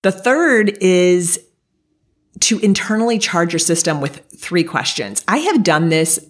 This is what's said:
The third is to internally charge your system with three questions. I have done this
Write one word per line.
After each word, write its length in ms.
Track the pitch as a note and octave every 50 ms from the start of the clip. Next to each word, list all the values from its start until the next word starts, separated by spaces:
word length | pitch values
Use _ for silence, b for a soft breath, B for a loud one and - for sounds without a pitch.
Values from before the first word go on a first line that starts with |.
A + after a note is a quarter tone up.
| -
The 100 | F#3+ F#3+
third 680 | F#3 - B3 C4 D#4 F4 D#4 B3+ A3 G#3+ G3+ - -
is 600 | F#3+ F#3 F3+ F3+ F3+ F3+ F3+ F3+ F3 E3+ - - - _ _ _ _ _ _ _ _ _ _ _ _ _ _ _ _ _ - -
to 220 | - - A3+ G3+
internally 580 | A3 G3+ F#3+ - - - G#3+ A3 A3+ A#3+ A#3 G#3+
charge 340 | - - - E3+ E3+ E3+ E3+
your 60 | E3
system 420 | - - E3 E3 - F3 D3+ D3
with 240 | C#3 C3+ - - - _ - -
three 240 | - - E3+ F3 E3
questions. 640 | E3 - - E3 - - - G#2+ - - - -
I 120 | - G3 D4
have 260 | D#4+ G4 F4 C4+ G3
done 240 | E3+ D#3 D#3 E3 E3
this 360 | D#3+ D#3+ D#3+ D#3 - - - -